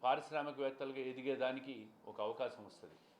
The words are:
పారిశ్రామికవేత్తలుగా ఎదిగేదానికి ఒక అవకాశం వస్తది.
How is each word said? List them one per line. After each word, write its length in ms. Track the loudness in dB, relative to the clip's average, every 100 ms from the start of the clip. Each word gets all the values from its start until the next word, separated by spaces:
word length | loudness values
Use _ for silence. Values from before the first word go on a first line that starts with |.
పారిశ్రామికవేత్తలుగా 1000 | 6 6 4 -2 0 0 0 0 -4 -2 -4
ఎదిగేదానికి 640 | -2 0 2 2 2 -4 -8 -10 -14 -14
ఒక 80 | -2 -2
అవకాశం 360 | 0 -2 -4 -14
వస్తది. 280 | -14 -16 -18 -20 -20